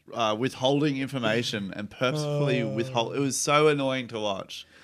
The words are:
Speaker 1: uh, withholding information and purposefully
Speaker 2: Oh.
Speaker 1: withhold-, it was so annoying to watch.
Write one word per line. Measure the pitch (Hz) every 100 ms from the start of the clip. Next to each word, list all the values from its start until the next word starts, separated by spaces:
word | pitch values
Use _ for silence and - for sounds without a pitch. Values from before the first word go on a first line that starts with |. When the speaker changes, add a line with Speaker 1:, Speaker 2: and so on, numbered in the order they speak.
| -
Speaker 1:
uh, | 120 110 107
withholding | 123 - 131 143 151 135
information | 135 135 110 113 120 110 95 -
and | 107
purposefully | - 127 151 147 147 143 123
Speaker 2:
Oh. | 110
Speaker 1:
withhold-, | 107 127 123 113
it | 113
was | 139 120
so | - 147 151
annoying | 147 135 131 117
to | 113
watch. | 104 95 - - - -